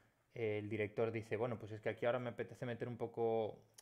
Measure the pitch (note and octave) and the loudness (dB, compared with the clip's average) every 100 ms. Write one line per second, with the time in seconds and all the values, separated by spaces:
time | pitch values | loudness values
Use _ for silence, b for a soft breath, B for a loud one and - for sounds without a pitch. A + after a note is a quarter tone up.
0 | b b b B2 A2 G#2+ G#2 G#2+ G#2 - | b b b -2 0 2 0 0 2 2
1 | A2+ A2 G#2 G#2+ B2 G#2+ G2+ G#2+ A#2 G#2+ | 2 0 -2 0 0 -2 -6 -4 -4 0
2 | A#2+ B2 B2 A#2 A2+ - B2 A#2 A#2+ A#2 | 2 2 0 -4 -6 -6 -4 -4 -4 -4
3 | A#2 - A2+ A2+ G#2+ - - - | -4 2 4 4 2 -2 -16 -20